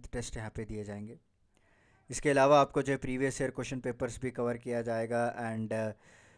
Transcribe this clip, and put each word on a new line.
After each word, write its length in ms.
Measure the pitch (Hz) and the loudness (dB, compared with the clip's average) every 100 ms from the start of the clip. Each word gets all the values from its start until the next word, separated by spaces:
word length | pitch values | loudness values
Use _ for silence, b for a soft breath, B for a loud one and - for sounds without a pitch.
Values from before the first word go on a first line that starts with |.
| - | -6
टेस्ट 260 | 123 117 123 | -8 -6 -6
यहाँ 120 | 110 | -8
पे 160 | - 107 | -8 -8
दिए 180 | 107 | -6
जाएंगे। 360 | 101 101 107 143 _ _ _ b b b b b b | -6 -8 -10 -14 _ _ _ b b b b b b
इसके 180 | 120 147 | -2 2
अलावा 320 | 139 139 147 | 6 8 8
आपको 200 | 139 147 | 6 2
जो 120 | 135 | 0
है 40 | 135 | 0
प्रीवियस 440 | 131 127 135 - | -2 0 -2 0
ईयर 100 | 131 | -4
क्वेश्चन 280 | - 120 131 | -4 -6 -4
पेपर्स 400 | 123 117 123 - | -4 -4 -4 -4
भी 120 | 127 | -6
कवर 260 | 123 120 120 | -2 -2 -2
किया 240 | 123 120 | -4 -2
जाएगा 560 | 117 113 113 120 117 - | -2 -2 0 0 0 -2
and, 320 | 113 110 107 | -4 -4 -2
uh, 220 | 110 110 - b b b | -2 -2 -6 b b b